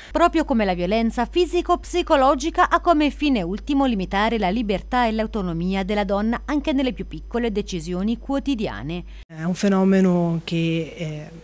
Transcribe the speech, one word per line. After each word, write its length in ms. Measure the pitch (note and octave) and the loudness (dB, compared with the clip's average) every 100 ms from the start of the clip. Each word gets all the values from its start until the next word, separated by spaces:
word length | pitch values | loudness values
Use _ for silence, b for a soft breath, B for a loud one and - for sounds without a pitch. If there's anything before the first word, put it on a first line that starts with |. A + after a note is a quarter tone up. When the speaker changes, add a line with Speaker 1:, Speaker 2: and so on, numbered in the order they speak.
| B | B
Speaker 1:
Proprio 320 | D4+ E4+ E4 | 2 4 4
come 220 | D4+ A#3+ G3+ | 2 2 2
la 80 | |
violenza 520 | F3 F3 A3 A3+ A3+ A#3 | 0 0 2 0 0 -2
fisico-psicologica 1400 | F4 F4+ F4 E4+ F4 - F4+ E4+ D4+ C4 C#4+ D4+ E4+ F4+ | 2 2 2 0 0 0 -2 2 4 6 4 0 2 2
ha 100 | E4+ | 2
come 280 | F4 D#4+ D4 | 4 4 2
fine 320 | - D4 B3 | 0 0 0
ultimo 440 | E3 G3+ - C#4+ C4+ | -2 -6 -2 0 2
limitare 520 | A3 F3 G3 A3 A3+ | 0 -2 0 0 2
la 120 | F#3+ | 0
libertà 580 | G#3+ G#3+ F#3 - B3 A#3 | 0 -2 -2 -2 0 2
e 60 | |
l'autonomia 720 | A3 G#3+ A3 F#3 E3 F3+ G3 | 0 -2 -2 -4 -2 -2 -2
della 200 | F#3+ G#3 | 0 -2
donna 380 | G3+ G3+ G#3+ A#3+ - | 0 0 0 -2 -2
anche 280 | D4 C#4+ | -2 0
nelle 200 | C#4 C4 | 0 0
più 140 | G3 F#3 | -4 -10
piccole 440 | D#3 - A#3+ A#3+ | -12 -6 -4 -2
decisioni 640 | G#3 G#3 F3+ D#3 F3+ G3+ A#3 | -2 -4 -4 -4 -2 -2 -4
quotidiane. 840 | - C#4 C4+ C4 F#3 G2+ C3 F3 - B - | -2 -4 -2 -2 -2 -6 -6 -8 -8 B -16
Speaker 2:
È 180 | D#3+ | -6
un 100 | D#3+ | -4
fenomeno 880 | F3+ G3+ F#3+ F#3+ F#3+ F#3+ F3 E3+ E3 | 0 2 4 4 6 4 4 2 -2
che, 500 | - E3+ E3 E3 D#3+ - | -2 -2 0 -2 -4 -8
eh, 360 | D#3+ D3+ D#3 E3 | -10 -10 -12 -16